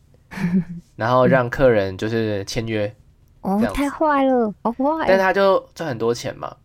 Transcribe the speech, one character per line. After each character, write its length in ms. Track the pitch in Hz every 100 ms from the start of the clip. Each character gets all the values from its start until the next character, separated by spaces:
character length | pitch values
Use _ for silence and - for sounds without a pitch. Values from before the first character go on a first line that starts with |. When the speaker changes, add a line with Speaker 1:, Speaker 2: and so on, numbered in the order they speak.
| _ _ _ -
Speaker 1:
<laughs> 520 | 175 185 165 170 - -
Speaker 2:
然 140 | 110
后 160 | 127 127
让 220 | 131 120
客 180 | - 131
人 280 | 110 98 92
就 100 | 110
是 340 | 113 110 104 95
签 200 | 123 113
约， 280 | 107 104 - _ _ _ _
Speaker 1:
哦， 140 | - 202
Speaker 2:
这 60 | 226
样 80 |
子。 40 | -
Speaker 1:
太 120 | 285
坏 340 | - 311 285
了， 300 | 269 254 214 -
好 100 | 220
坏。 320 | 240 277 320 302
Speaker 2:
但 120 | 190
他 120 | 190
就 280 | 185 196 185 -
赚 120 | - 160
很 120 | 113
多 160 | 113
钱 200 | 120 117
嘛， 220 | - - -